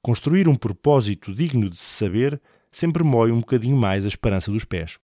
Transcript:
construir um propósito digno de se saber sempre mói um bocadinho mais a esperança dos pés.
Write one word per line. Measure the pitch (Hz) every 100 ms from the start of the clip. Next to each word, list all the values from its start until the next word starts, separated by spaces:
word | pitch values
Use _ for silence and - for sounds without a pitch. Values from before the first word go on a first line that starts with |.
construir | - 113 - 180 175
um | 139
propósito | 113 98 - 143 104 98 -
digno | 98 165 131 101
de | 85
se |
saber | - - 104 98 131 143 _ _ _
sempre | - 170 165
mói | 160 123 113
um | 117
bocadinho | 117 127 117 139
mais | 107 95
a | 101
esperança | - 117 98 92
dos | 104
pés. | - 90 82 -